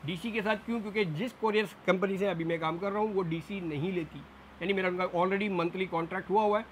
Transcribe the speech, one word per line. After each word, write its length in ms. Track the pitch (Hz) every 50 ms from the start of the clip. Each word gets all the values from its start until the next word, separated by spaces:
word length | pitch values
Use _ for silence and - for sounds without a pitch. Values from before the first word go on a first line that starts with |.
| -
डीसी 260 | 143 185 160 - 233
के 100 | 208 226
साथ 140 | 185 214 214 208 -
क्यों? 140 | - 233 233
क्योंकि 240 | 196 214 190 220 208 170 151
जिस 180 | 151 226 247 - -
courier 280 | 214 220 208 214 214 175 - - -
company 300 | - 180 185 196 190 196
से 100 | 180 202
अभी 160 | 202 175 165 165
मैं 160 | 165 165 160
काम 180 | 165 160 160
कर 140 | 170 196 202
रहा 100 | 196 208
हूँ, 120 | 214 220 202
वो 80 | 190 185
डीसी 360 | 165 160 165 156 - 202 196
नहीं 300 | 175 160 151 139 151 190 190
लेती, 260 | 175 160 156 - 143 - - - - - - - -
यानी 120 | 170 196 202
मेरा 160 | 190 185 185
उनका 200 | 180 180 185 175 -
already 360 | 170 175 185 196 196 208 208
monthly 340 | 196 175 170 170 170 185 190
contract 420 | 175 175 165 165 165 185 190 - -
हुआ 140 | 185 220 214
हुआ 160 | 208 208 214
है 60 | 226 -